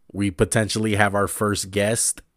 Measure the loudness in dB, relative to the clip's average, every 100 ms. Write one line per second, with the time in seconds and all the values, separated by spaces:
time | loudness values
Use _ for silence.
0 | -12 -2 -2 2 2 2 0 0 0 2
1 | 2 2 -2 0 0 0 -2 0 0 0
2 | -2 -4 -14